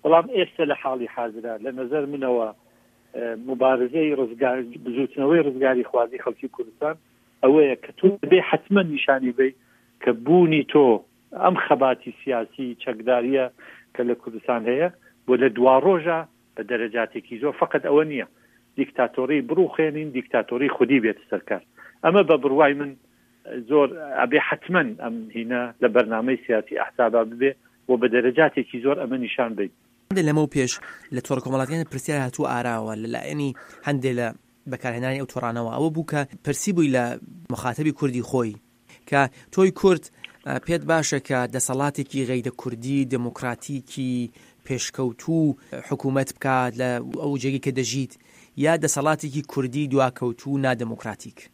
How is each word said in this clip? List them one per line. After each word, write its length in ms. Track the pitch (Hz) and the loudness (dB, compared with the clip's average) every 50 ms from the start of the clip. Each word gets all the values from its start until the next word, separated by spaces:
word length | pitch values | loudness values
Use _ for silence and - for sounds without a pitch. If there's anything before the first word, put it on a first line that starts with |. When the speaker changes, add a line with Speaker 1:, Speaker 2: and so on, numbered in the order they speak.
| - | 4
Speaker 1:
بەڵام 220 | 151 165 165 170 247 254 | 6 4 6 4 2 -2
ئێستا 280 | 202 180 - _ - 165 147 | -2 -2 -2 _ -4 -2 -2
لە 60 | 143 - - | -2 -4 -4
حاڵی 260 | 135 131 127 120 107 - | -6 -4 -4 -6 -8 -6
حاضرە، 400 | - 120 117 107 113 110 120 113 107 107 | -6 -6 -6 -8 -8 -10 -8 -10 -8 -10
لە 60 | 135 127 127 | -10 -8 -8
نەزەر 260 | 131 120 143 151 143 143 143 | -6 -4 -4 -4 -4 -4 -6
منەوە، 360 | 143 135 127 123 120 113 110 104 _ _ _ _ _ _ _ _ _ _ _ - | -4 -2 0 0 0 -2 -4 -6 _ _ _ _ _ _ _ _ _ _ _ -10
ئە، 100 | 127 120 117 117 110 120 127 | -8 -8 -6 -8 -8 -8 -8
مبارزەی 680 | 135 120 131 131 131 120 123 120 131 165 156 151 147 131 | -2 2 4 4 4 4 2 0 0 0 0 0 2 0
ڕزگار-، 440 | 135 113 117 117 139 127 123 131 123 120 120 - 113 | -2 -4 -2 -2 0 0 0 -2 -4 -8 -10 -12 -10
بزوتنەوەی 600 | 127 120 123 139 120 - 143 135 139 165 170 151 | -8 -4 -4 -4 -4 -2 -2 2 4 4 4 4
ڕزگاری 380 | 143 131 131 135 131 131 123 120 - | 2 0 0 0 2 2 0 -2 0
خوازی 280 | - 123 117 117 123 - - | 0 0 0 0 -2 -6 -6
خەڵکی 240 | 127 113 _ - 127 - | -6 -6 _ -10 -12 -8
کوردستان 420 | - 123 110 - _ 147 151 160 160 _ _ _ _ _ _ _ _ - | -10 -12 -12 -8 _ -4 -4 -4 -6 _ _ _ _ _ _ _ _ 4
ئەوەیە 340 | 131 143 156 151 139 127 - - | 6 8 8 6 6 4 -2 -6
کە 60 | - - - | -20 -10 4
تۆ 80 | - 190 202 202 - | 4 4 4 4 4
دەبێ 180 | 143 180 185 - - | 6 6 6 6 2
حتممە 340 | - - - - 196 202 190 165 147 | -2 -2 0 2 2 2 2 2 -2
نیشانی 400 | 139 - - 139 135 131 127 120 123 | -2 2 2 2 2 2 -2 2 2
بی 120 | 135 131 135 _ _ _ _ _ _ _ _ _ - | 2 2 2 _ _ _ _ _ _ _ _ _ 0
کە 80 | - 120 113 117 | 0 0 0 2
بوونی 400 | 135 165 180 175 160 156 151 135 - - | 4 6 8 8 6 4 2 0 4 6
تۆ 140 | 151 143 127 110 101 - _ _ _ _ _ - - - | 6 8 8 6 4 2 _ _ _ _ _ -8 2 2
ئەم 140 | 180 185 196 - | 4 4 4 2
خەباتی 480 | - 151 123 135 131 127 - - 127 113 - | 2 2 4 4 2 2 0 -4 -16 -16 -12
سیاسی 580 | - 135 131 117 113 101 _ - 135 123 117 _ - | -6 -4 -2 -2 -2 -6 _ -8 -8 -8 -8 _ -8
چەکداریە 640 | - 123 110 113 123 127 123 120 123 139 139 131 123 _ _ - - - - _ _ _ | -8 -8 -6 0 0 0 2 2 0 0 0 0 -2 _ _ -20 -20 -20 -20 _ _ _
کە 80 | - 123 120 | -4 -2 -2
لە 60 | 120 120 | -2 -4
کوردستان 400 | - - 113 110 - - 123 117 110 117 | -4 -14 -14 -10 -4 -2 -2 -2 0 0
هەیە، 180 | 123 135 165 180 175 _ _ _ _ _ _ | 0 0 0 -2 -2 _ _ _ _ _ _
بۆ 80 | - 127 127 131 | 2 2 4 4
لە 60 | 131 107 | 2 4
دوا 200 | 123 123 131 131 139 139 | 6 6 6 6 6 6
ڕۆژە 340 | 185 196 170 147 170 165 165 160 - _ _ _ _ _ | 4 2 4 2 -2 -2 -2 -4 -8 _ _ _ _ _
بە 80 | - 110 101 | -12 -8 -4
دەرەجاتێکی 680 | 123 117 113 110 104 120 113 - - 117 - - 123 110 123 | -4 -4 -4 -4 -2 -4 -4 -4 -6 -12 -12 -12 -12 -6 -4
زۆر. 120 | 147 131 - 175 | -6 -2 -2 -2
فقط 200 | - - 202 - - | 0 0 -2 0 4
ئەوە 160 | 143 147 156 156 | 4 4 4 2
نییە، 160 | 147 127 95 - _ _ _ _ _ _ _ _ _ - | -4 -8 -8 -10 _ _ _ _ _ _ _ _ _ -4
دیکتاتۆری 680 | 135 - - - 127 117 - - 127 127 151 147 127 120 | -4 -4 0 -2 -2 -2 0 -4 -2 0 0 -2 0 0
بڕوخێنین، 600 | - 185 185 156 - - 160 156 147 151 156 151 131 | 2 2 2 2 2 0 0 0 0 -4 -8 -6 -6
دیکتاتۆری 520 | 127 120 - - 123 107 - 123 120 139 135 - | -8 -6 -2 -2 -2 -2 -2 -2 -2 0 -2 2
خودی 240 | - 127 117 139 135 107 | 0 2 4 4 4 4
بێت 140 | 110 101 - - _ | 2 -2 -2 -8 _
سەرکار. 320 | - 95 - - 107 90 - _ _ _ - - _ _ - | -8 -8 -6 -6 -8 -8 -8 _ _ _ -20 -20 _ _ 0
ئەمە 180 | 165 175 202 190 151 | 4 4 4 6 6
بە 80 | 165 143 127 | 4 4 4
بڕوای 320 | 143 131 143 156 139 143 143 | 2 4 6 6 4 4 0
من 100 | 147 143 135 _ _ _ _ _ _ _ _ _ _ - - 123 117 110 | -4 -8 -10 _ _ _ _ _ _ _ _ _ _ -12 -12 -12 -4 2
زۆر 200 | 143 151 143 131 - - - 143 135 - | 4 4 4 4 0 -6 -10 -6 -2 -2
ئەبێ 180 | 123 123 147 147 131 - | 0 2 2 0 0 0
حتممەن 400 | 156 147 - - 180 180 151 120 107 - - | -4 -6 -4 -2 0 0 0 0 -4 -6 -8
ئەم 120 | 117 117 117 110 113 104 | -8 -8 -8 -10 -10 -8
هینە 260 | 113 113 113 123 123 123 120 117 _ 123 | -8 -6 -4 -4 -4 -4 -6 -6 _ 0
لە 60 | 120 104 | 2 4
بەرنامەی 440 | 123 117 107 113 110 113 127 131 123 - | 4 2 2 0 -2 0 -2 -2 -4 -2
سیاسی 300 | - 120 107 107 - - - | 0 0 0 0 -2 -4 -6
ئەحزابا 420 | 110 - _ - 123 113 110 117 113 | -6 -4 _ 0 0 2 4 2 0
ببێ 260 | 110 117 120 131 139 135 _ _ _ _ _ _ - | 0 -2 0 0 0 0 _ _ _ _ _ _ 0
و 40 | 127 117 | 0 2
بە 60 | 117 123 110 | 2 2 2
دەرەجاتێکی 640 | 123 117 127 123 151 160 151 - - 123 - - 123 113 | 2 2 2 4 4 2 4 2 -2 -6 -4 -8 -4 -2
زۆر 120 | 135 143 - 131 | -2 0 0 -2
ئەمە 140 | 117 131 131 123 | -4 -4 -4 -4
نیشان 260 | 110 - - 127 117 113 | -6 -2 -4 -4 -4 -2
بدەین. 200 | 104 101 92 _ _ _ _ _ _ _ _ | -6 -6 -6 _ _ _ _ _ _ _ _
Speaker 2:
هەندێک 160 | 196 190 170 151 | -2 0 0 2
لەمە 140 | 147 156 151 | 2 2 2
و 80 | 147 - | 0 0
پێش 180 | 143 131 123 - - - - - - - - 143 | -2 -2 -2 -4 -8 -10 -18 -20 -20 -16 -10 -10
لە 60 | 127 - | -10 -4
تۆڕ 120 | - 139 131 - | -4 -4 -4 -4
کۆمەڵاتیان 460 | 127 131 135 131 127 156 165 165 160 - | -4 -2 -2 -2 -2 -2 -4 -6 -6 -8
پرسیار 260 | 135 - - 151 143 | -10 -6 -4 -2 -2
هاتوو 300 | 135 123 - - 147 - 127 | -2 -4 -4 -4 -4 -2 -2
ئاراوە 400 | 120 120 123 117 113 110 110 110 107 113 | -2 -2 -2 -4 -4 -4 -6 -8 -8 -8
لەلایەنی 480 | 113 117 120 - 147 151 151 143 139 123 - - - - - - | -8 -8 -8 -8 -6 -6 -4 -4 -4 -6 -8 -16 -20 -20 -10 -4
هەندێک 280 | 147 147 135 123 135 123 120 | -4 -2 -2 0 -2 -2 -2
لە 80 | 120 113 113 - _ _ _ _ _ 143 127 | -4 -6 -6 -10 _ _ _ _ _ -12 -12
بەکارهێنانی 480 | 123 - 127 117 120 123 131 131 139 | -8 -6 -6 -6 -4 -4 -4 -4 -6
ئەو 100 | 139 127 - | -8 -8 -8
تۆڕانەوە. 380 | 135 123 117 117 117 117 113 113 | -6 -6 -4 -4 -4 -6 -6 -4
ئەوە 140 | 127 147 160 156 | -2 -2 -2 -2
بوو 160 | 160 160 - - | -4 -6 -4 -4
کە 80 | 147 139 - - - _ | -4 -4 -4 -8 -10 _
پرسی 280 | 147 143 - - 214 196 | -6 -4 -4 -2 -2 2
بووی 200 | 170 160 143 131 | 2 2 4 4
لە 80 | 127 120 120 123 120 - - - - - - 127 | 2 0 0 -4 -10 -14 -18 -20 -20 -10 -10 -10
مخاتەبی 400 | 113 - 127 113 - 151 156 143 - | -6 -4 -6 -4 -2 -2 -2 -2 -2
کوردی 240 | 151 139 123 123 113 - | -4 -2 -2 -4 -6 -2
خۆی 240 | 135 131 120 110 104 107 _ _ _ _ _ _ - _ _ - | -2 -2 -2 -2 -6 -12 _ _ _ _ _ _ -20 _ _ -2
کە: 120 | - 139 139 123 _ - - _ - | 2 2 2 0 _ -12 -20 _ 2
تۆی 180 | - 190 190 185 - | 4 4 4 4 4
کورد، 240 | - 196 180 160 - - _ _ - - - _ _ | 4 4 4 4 0 -12 _ _ -20 -20 -20 _ _
ئە، 60 | 143 135 131 - | -8 -8 -6 -4
پێت 160 | - 170 170 143 143 | -2 -4 -4 0 0
باشە 280 | 165 160 151 - - 139 - - | 0 0 2 0 -2 -4 -2 -2
کە 100 | 139 127 123 120 117 | -2 -2 -2 -2 -2
دەسەڵاتێکی 720 | 131 - - 127 131 139 143 143 - 139 - - 139 131 117 | -4 -4 -2 -2 -2 -2 -2 -2 -4 -8 -6 -4 -4 -4 -2
غەیدە 240 | 131 127 117 127 123 - | -2 -4 -4 -6 -8 -8
کوردی، 400 | - 127 120 113 117 131 139 139 135 | -10 -10 -10 -8 -6 -2 0 0 0
دموکراتیکی 1300 | 123 127 123 120 120 117 - - 123 117 - - - 143 135 120 - - - 135 127 127 123 120 117 _ _ - _ _ _ _ | 0 -2 -4 -4 -4 -8 -6 -8 -8 -8 -8 -10 -10 -10 -10 -10 -12 -8 -6 -4 -2 -2 -2 -4 -6 _ _ -20 _ _ _ _
پێشکەوتوو 920 | - 131 123 - - _ - 131 127 117 - - - 165 165 160 151 131 - _ _ - 131 - - | -8 -6 -6 -6 -8 _ -4 -4 -4 -6 -6 -4 -2 0 2 2 2 0 -2 _ _ -14 -14 -8 -8
حکوومەت 420 | 143 - - 135 131 135 135 131 - | -8 -4 -2 -2 0 0 -2 -2 -6
بکات 380 | _ - 139 131 127 127 123 117 120 | _ -4 -2 0 0 0 -2 -2 -4
لە 80 | 127 127 123 120 120 127 - - 160 | -4 -2 -2 -4 -6 -8 -8 -6 -4
ئەو 100 | 147 143 135 117 | -4 -4 -2 -4
جێگەی 200 | 135 135 131 - | -4 -4 -2 -4
کە 80 | 143 127 131 | -4 -2 -2
دەژیت، 340 | 127 110 120 139 135 123 - _ _ _ _ - - _ _ | -4 -2 -4 -4 -6 -6 -10 _ _ _ _ -20 -20 _ _
یا 160 | - 139 151 165 170 151 | -2 2 2 2 2 0
دەسەڵاتێکی 580 | 151 - 143 139 156 156 151 156 151 131 147 139 - - | -2 -2 0 0 0 0 0 -4 -6 -6 -6 -8 -6 -4
کوردی 320 | 143 131 127 117 143 151 139 | -4 -4 -2 -2 -4 -2 0
دواکەوتوو 720 | 127 139 131 127 123 - 127 120 117 - - 139 139 139 135 | 2 2 2 2 0 -2 -6 -6 -6 -6 -8 -4 -4 -2 0
نادموکراتیک؟ 760 | 131 127 113 123 113 113 - - 110 101 - - 113 - - - - | 0 -2 -2 -4 -8 -8 -10 -10 -12 -12 -12 -14 -20 -20 -20 -20 -20